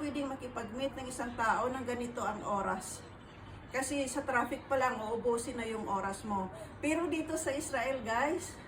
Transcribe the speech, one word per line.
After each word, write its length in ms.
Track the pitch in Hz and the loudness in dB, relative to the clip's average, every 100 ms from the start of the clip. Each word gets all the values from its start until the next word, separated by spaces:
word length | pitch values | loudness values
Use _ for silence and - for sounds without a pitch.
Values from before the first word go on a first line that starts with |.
pwedeng 320 | 294 269 277 | 0 0 0
makipag-meet 640 | 269 247 233 214 240 269 - | -2 -6 -6 -6 -2 -2 -2
ng 80 | 254 | -6
isang 240 | 247 240 240 | -4 -4 2
tao 320 | 220 196 247 | 4 4 4
ng 160 | 262 240 | 0 -2
ganito 400 | 240 240 240 202 | -2 -2 -2 -2
ang 160 | 208 | 0
oras. 560 | - 202 190 185 - - - - - - - - - | 0 2 2 0 -4 -10 -12 -16 -16 -16 -14 -14 -6
Kasi 400 | 247 269 285 262 | -2 0 2 0
sa 160 | 285 269 | 0 2
traffic 400 | 247 - 269 - | 4 4 0 2
pa 160 | 269 | 4
lang, 160 | 247 220 | 4 2
uubusin 640 | 214 233 240 233 269 240 | -2 0 2 2 0 -2
na 80 | 220 | -2
yung 160 | 220 202 | -2 0
oras 400 | 196 196 196 220 | 0 0 -2 0
mo. 240 | 196 190 - - - | 0 0 -4 -10 -2
Pero 240 | 294 320 339 | 2 4 2
dito 320 | 320 311 311 | 0 0 0
sa 160 | - | 0
Israel, 480 | 277 - 262 254 269 | 0 0 0 0 0
guys, 560 | 220 233 285 359 - - | 2 2 4 2 -2 -10